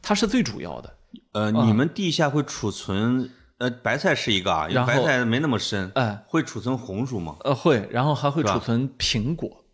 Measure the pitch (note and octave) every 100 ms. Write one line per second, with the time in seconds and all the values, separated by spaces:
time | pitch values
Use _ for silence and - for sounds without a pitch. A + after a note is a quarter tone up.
0 | - G3+ A3 B3+ C3 - D#2+ B1 - -
1 | _ - _ G#2 G#2+ A2 A2+ G#2+ D#3 -
2 | F#3+ D3+ D3+ D3 C#3+ - G#2+ G2 - G2
3 | A2+ B2+ B2+ - _ _ B2 A#2 A2+ C3
4 | F#3 C#3+ - G2 F#2 E2 D#2 A#2 B2 B2+
5 | B2+ B2+ A#2+ A#2+ D#3 A2 - G2+ F#2 A#2
6 | A#2 G2+ - E3 D3 A2 A2+ B2+ A#2+ F#2+
7 | C3 A#2 E2 D#2 - C3 E3+ B2+ - A#2
8 | C#3 D3 C#3+ C#3+ A2+ F#2 - A#2 C3+ -
9 | - A#2 A2+ E3 A2+ - _